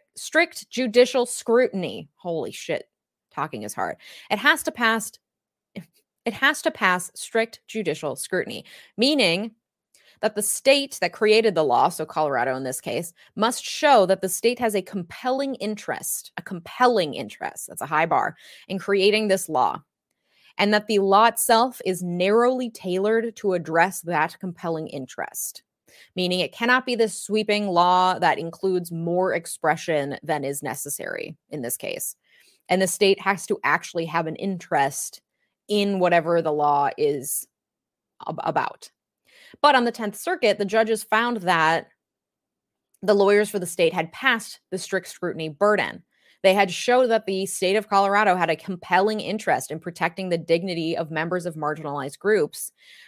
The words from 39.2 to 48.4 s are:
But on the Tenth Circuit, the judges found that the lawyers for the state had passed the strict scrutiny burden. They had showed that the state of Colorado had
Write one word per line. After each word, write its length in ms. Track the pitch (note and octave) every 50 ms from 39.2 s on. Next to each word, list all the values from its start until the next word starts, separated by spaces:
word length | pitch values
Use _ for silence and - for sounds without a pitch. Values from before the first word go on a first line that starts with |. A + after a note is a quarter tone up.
| _ _ _ _ - - - -
But 140 | - D4 C#4+
on 120 | C4 A#3+
the 60 | A#3
Tenth 240 | A3+ - A3+ G#3 G3+
Circuit, 440 | - - D#4+ F#4 F#4 C#4 G#3+ G3 G#3
the 60 | G#3
judges 360 | F#3+ G3+ A3 A3 G#3+ A3+ G#3+
found 360 | - - - G#3+ A#3 A#3+ A#3+ A3
that 500 | F3 F3 F3+ E3 D#3+ D#3+ E3 D#3+ - - _ _ _ _ _ _ _ _ _ _ _ _ _ _ _ _ _ _ _ _ _ _
the 140 | - F#3+ G#3
lawyers 340 | G3+ G3+ G3 G3+ G#3 G#3+ G#3
for 80 | - G#3
the 80 | F3+
state 260 | E3+ - - F3 E3
had 200 | E3 F3+ E3 E3
passed 480 | - - - C4+ B3 A3+ - - - - _ _
the 80 | - F#3
strict 300 | - - - F#3 F#3 -
scrutiny 420 | - - - E3+ - D#3+ D#3+ D#3+
burden. 540 | D3+ D3 G3+ G#3 G#3 F#3+ C3 D#2 - - - _ _ _ _ _ _ _ -
They 100 | F#3+ F#3+
had 160 | G#3 G3+ F#3+
showed 380 | E3+ - - - A#3+ B3+ C4 A#3+
that 180 | A3+ A3 A3
the 220 | - G3 F#3+ F#3+ F#3+
state 280 | - - G3 F3+ G3
of 140 | A3 G3+ -
Colorado 460 | G3+ G3 G3+ G3 G3 G3+ G#3+ G#3 F3+
had 160 | F#3